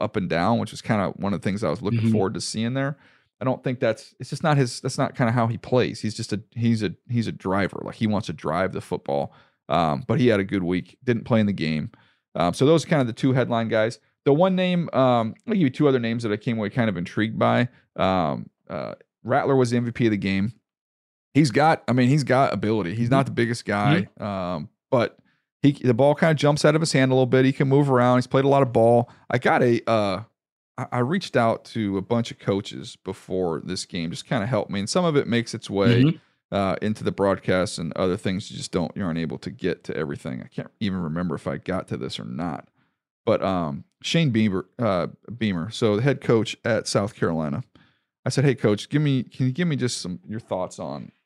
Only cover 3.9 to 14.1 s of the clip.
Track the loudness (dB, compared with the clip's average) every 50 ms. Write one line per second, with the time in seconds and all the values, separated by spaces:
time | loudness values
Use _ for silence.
3.9 | -2 -2 -6 -16 _ -16 -12 -10 -8 -4 0 2 2 4 2 0 -2 -6 -8 -6
4.9 | -4 -2 -4 -4 -2 0 0 2 2 2 2 0 -2 -4 -4 0 2 2 2 0
5.9 | -2 -4 -6 -6 -6 -6 -6 -6 -6 -8 -8 _ _ 0 2 2 2 2 0 -4
6.9 | -6 -8 _ -4 -2 -2 -2 -2 -6 -6 -4 -2 0 0 0 -2 -4 -6 -10 -10
7.9 | -4 -2 0 0 0 0 -2 -4 -8 -6 -4 -2 0 0 0 -2 -2 -6 -6 -6
8.9 | -8 -6 -4 -4 -2 -2 -4 -4 -8 -16 _ _ _ _ _ -2 0 2 2 2
9.9 | 0 -2 -2 -2 0 2 4 4 4 2 0 0 -2 -2 0 0 -2 -2 -4 -6
10.9 | -14 _ -4 -2 -2 -2 0 2 2 2 2 2 0 -2 -2 -2 -2 -4 -4 -6
11.9 | -10 _ _ _ _ _ _ _ _ 0 0 0 2 2 4 4 4 4 2 2
12.9 | 0 0 0 0 -2 -2 0 0 2 2 0 0 0 -2 -2 0 0 0 0 0
13.9 | -2 -6 _ _